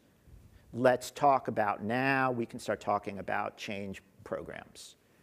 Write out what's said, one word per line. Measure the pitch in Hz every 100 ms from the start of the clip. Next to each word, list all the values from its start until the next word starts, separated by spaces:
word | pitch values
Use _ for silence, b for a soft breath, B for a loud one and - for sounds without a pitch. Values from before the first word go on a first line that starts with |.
| _ _ - - - b b
let's | 117 127 123 -
talk | - 143 131 -
about | 113 104 -
now, | 101 123 135 135 131
we | 120
can | 117 117
start | - 101
talking | 104 101 104 98
about | 95 104 104 -
change | - 101 98 95 - -
programs, | - - - - - - - - b b